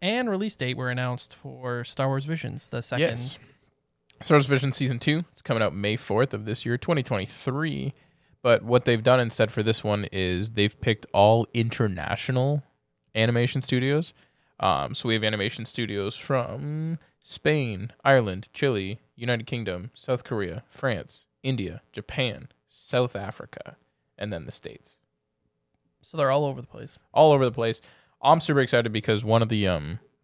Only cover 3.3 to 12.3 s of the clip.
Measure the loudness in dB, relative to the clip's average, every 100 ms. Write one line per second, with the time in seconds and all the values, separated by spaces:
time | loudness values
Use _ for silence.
3.3 | -10 -16 _ _ _ _ _ _ -10 4
4.3 | 4 6 2 2 0 -2 0 0 0 -2
5.3 | -8 -2 0 0 0 -2 -2 0 0 0
6.3 | -2 -6 -6 -4 -2 0 -2 -2 -4 -4
7.3 | -8 -6 -4 -4 -4 -6 -8 _ _ _
8.3 | _ 4 4 4 2 4 4 4 4 4
9.3 | 0 0 2 0 0 0 -2 -2 -2 0
10.3 | 0 -2 2 0 2 -2 -2 0 4 6
11.3 | 6 2 0 0 0 -2 -2 -4 -4 -2